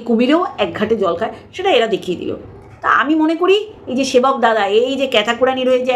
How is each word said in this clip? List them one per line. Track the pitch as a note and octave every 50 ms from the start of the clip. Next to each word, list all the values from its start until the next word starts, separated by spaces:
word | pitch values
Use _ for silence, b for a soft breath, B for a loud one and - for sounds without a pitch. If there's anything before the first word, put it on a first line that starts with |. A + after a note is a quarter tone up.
| A3+ A#3+
কুমিরেও | A#3+ A3 B3 B3 D4+ E4+ F#4 F#4+ - - G#3
এক | F3 E3 -
ঘাটে | G#3+ G#3 A#3 G#3+ G3+
জল | F3 E3+ E3+
খায়, | G#3+ A#3 B B B B -
সেটা | - F#4 G4 F4 B3
এরা | A3+ A3 F#3+
দেখিয়ে | F3 - - F3+ -
দিল। | - - - - - - - - - - - -
তা | - - - -
আমি | A3+ C4+ D#4 D#4+
মনে | D#4 D#4 E4 D#4+
করি | F4 F4+ F#4+ G#4+ G#4 - - - - -
এই | B3+ B3
যে | C4+ C4+
সেবক | - B3 A#3+ C4+ C4 A#3+ A3+
দাদা, | A#3 A3+ A3 G3+ G3 G3+ A3 B3 C4
এই | C#4 C4
যে | C#4 - -
ক্যাথাকুরানির | A3 G#3 A3 A#3 A3+ B3+ B3 C4 C4 B3+ B3+
হয়ে | C4 B3 B3 C4
যে | C4